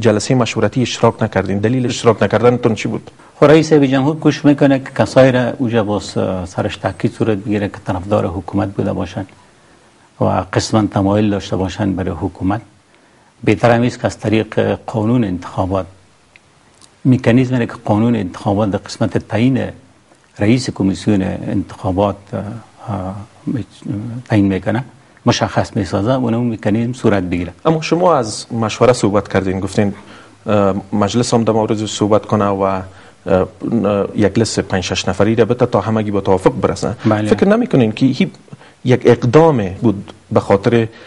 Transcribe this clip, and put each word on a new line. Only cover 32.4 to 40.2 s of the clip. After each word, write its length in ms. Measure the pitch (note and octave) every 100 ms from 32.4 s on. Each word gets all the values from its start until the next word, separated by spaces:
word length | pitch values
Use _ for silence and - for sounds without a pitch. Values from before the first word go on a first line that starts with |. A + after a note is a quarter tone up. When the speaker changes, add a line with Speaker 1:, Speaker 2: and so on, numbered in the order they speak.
Speaker 1:
و، 180 | G2+ G2
اه، 200 | F#2+ F#2+ F#2+ - - - -
اه، 800 | F#2 F#2 - - A#2 G2 G2+ F#2+
یک 240 | - G2+ G#2
لیست 220 | A2 -
پنج 240 | F2+ F#2+
شش 240 | F2+ F#2+ -
نفری 260 | F2 G#2
را 100 | A2+
بته 220 | G#2+ A#2+ A#2+
تا 140 | A2
همگی 300 | F#2+ A2 G#2
به 100 | G2+
توافق 400 | G2 F#2 E3 A#2
برسن. 360 | G2 E2 C#2+ - A2+
Speaker 2:
بله. 220 | G#2+ G#2
Speaker 1:
فکر 200 | A2 G3
نمی‌کنین 440 | A3 B3 D3 A2
که 140 | A2 C3+
هی-، 240 | B2+ E3+ - - - - _
یک 180 | B2 B2
اقدام 640 | - A#2 A#2+ D3+ E3 C3 F#2+
بود 440 | F#2 A#2 G2 - -